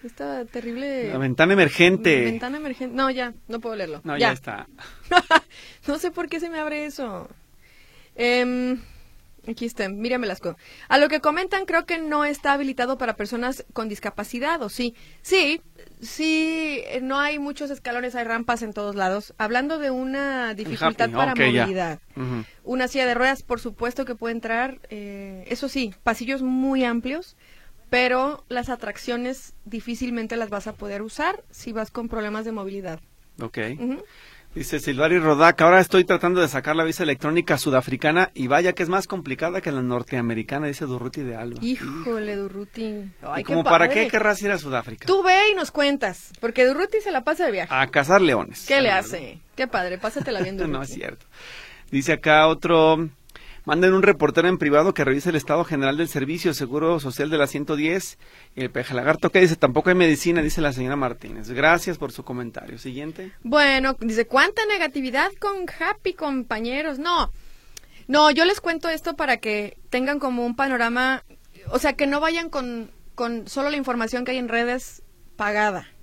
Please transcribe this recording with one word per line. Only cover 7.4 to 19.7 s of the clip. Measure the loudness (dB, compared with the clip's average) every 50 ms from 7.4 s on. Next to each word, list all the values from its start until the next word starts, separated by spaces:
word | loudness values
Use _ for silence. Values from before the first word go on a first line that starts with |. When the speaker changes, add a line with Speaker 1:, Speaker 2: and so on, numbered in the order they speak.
| -20 _ _ -20 -20 _ _ -20 -20 -20 _ -20 -20 _ _
Speaker 1:
Em, | -2 0 2 2 2 2 0 0 -2 -2 -2 -2 -4 -6 -14 -20 -20 -20 -20 -20 -20 _ _ -20 -18 _ -12
aquí | -10 -6 -8
está, | -8 -6 -4 -6 -6
Miriam | -4 -6 -4 -2 -2 -2
Velasco. | -2 -4 -6 -6 -8 -8 -10 _ -16 -20 -20 -20 -4 4
"A | 6 6
lo | 6 6
que | 4 2
comentan, | 2 2 0 0 -2 -2 -2 -4 -2
creo | 0 0 -2 0
que | 0 -4 -4
no | -4 -2 0 0 0
está | 0 -2 -2 0 0 0
habilitado | 0 0 -4 -2 -2 -2 -2 -2
para | -2 -2 -4 -4
personas | -4 -6 -6 -6 -4 -4 -4 -6 -6 -10 -12 -8
con | -6 -6 -6
discapacidad, | -8 -8 -8 -10 -8 -8 -10 -8 -6 -4 -2 -2 -2 -2 -4
¿o | -8
sí?". | -4 -4 -4 -4 -4 -8 -20 -20 -20 -20 -4
Sí, | 2 4 4 4 4 2 -2 -6 -14 -20 -20 -20 -20 -20 -18
sí, | -16 -16 -6 -2 0 2 2 2 2 0 -2 -4 -4 -4 -6 -6 -8
eh, | -6 -8 -6 -4
no | -2 0 0
hay | 0 0 -2 -4
muchos | -6 -6 -6 -8 -8 -8
escalones, | -8 -8 -8 -6 -6 -4 -4 -6 -6
hay | -6 -4
rampas | -4 -4 -4 -2 -2 -2 -4 -4
en | -8 -8
todos | -6 -6 -6 -2
lados. | 0 0 0 0 -2 -4 -8 -8 _
Hablando | -4 -2 0 0 0 -2